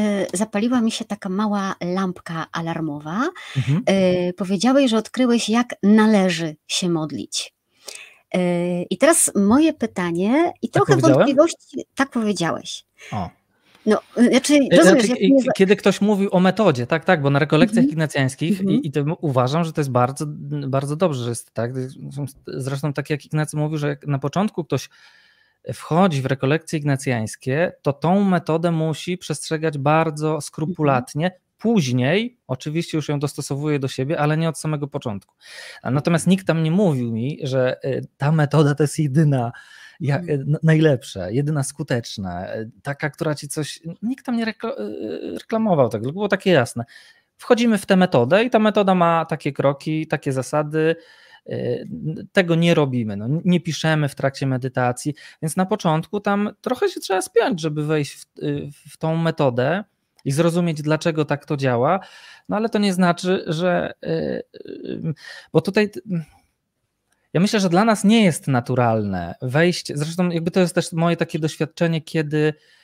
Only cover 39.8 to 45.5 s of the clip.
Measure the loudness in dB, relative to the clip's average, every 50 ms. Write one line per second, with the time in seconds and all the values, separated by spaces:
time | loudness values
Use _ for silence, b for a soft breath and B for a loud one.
39.8 | B B B B -2 -2 -2 -2 -2 -2 -4 -2 0 -2 -2 2 4 4 4 6
40.8 | 6 4 4 2 -2 -10 -10 -8 -6 -4 -2 -2 -2 0 -2 -2 -4 -4 -6 -10
41.8 | -6 -4 -4 -4 -4 -6 -10 -8 -8 -8 -8 -8 -8 -8 -8 -8 -10 -10 -14 _
42.8 | -10 -10 -8 -6 -6 -8 -6 -4 -4 -4 -4 -4 -8 -10 -8 -8 -8 -8 -10 -12
43.8 | -14 -16 -12 -8 -6 -6 -6 -6 _ -6 -4 -4 -4 -4 -6 -8 -8 -8 -8 -8
44.8 | -10 -10 -10 -10 -10 -8 -8 -10 -10 -10 -10 -12 -8 -4